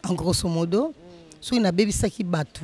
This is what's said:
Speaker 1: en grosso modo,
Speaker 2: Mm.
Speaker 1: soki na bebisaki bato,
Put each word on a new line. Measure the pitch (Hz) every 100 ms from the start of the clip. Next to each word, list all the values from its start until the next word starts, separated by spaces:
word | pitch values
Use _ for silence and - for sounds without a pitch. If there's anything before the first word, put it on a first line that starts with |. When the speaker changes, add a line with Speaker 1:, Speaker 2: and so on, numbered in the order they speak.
| 180
Speaker 1:
en |
grosso | 180 165 180 180
modo, | 165 170 190 311
Speaker 2:
Mm. | - - - - -
Speaker 1:
soki | - 247
na | 208
bebisaki | 175 214 - 214 -
bato, | 185 170 147 -